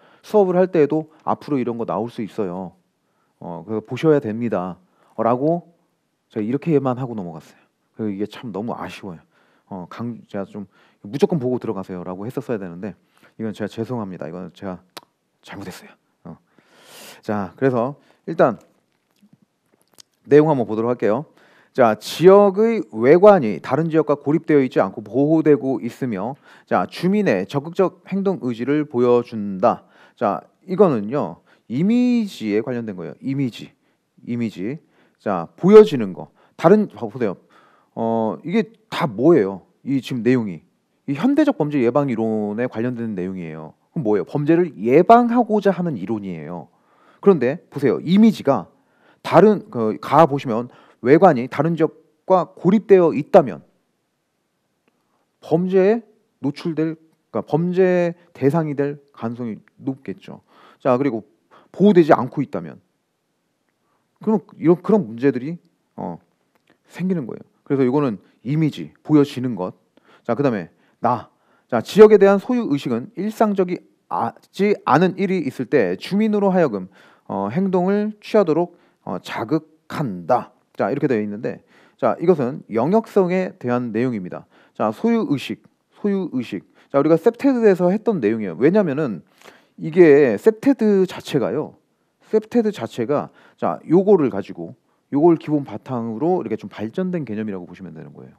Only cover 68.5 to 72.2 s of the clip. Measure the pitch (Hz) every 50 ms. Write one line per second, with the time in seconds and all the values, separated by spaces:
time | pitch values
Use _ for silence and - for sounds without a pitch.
68.5 | 147 156 160 143 - 87 80 71 - _ - - 151 147 143 143 - 123 127 127
69.5 | 117 87 90 95 - _ _ _ _ _ _ _ _ _ _ - 120 123 139 139
70.5 | 117 101 85 80 _ _ _ _ _ _ - 113 123 110 - - _ _ _ _
71.5 | _ _ _ _ 127 117 107 - - 185 214 214 214 196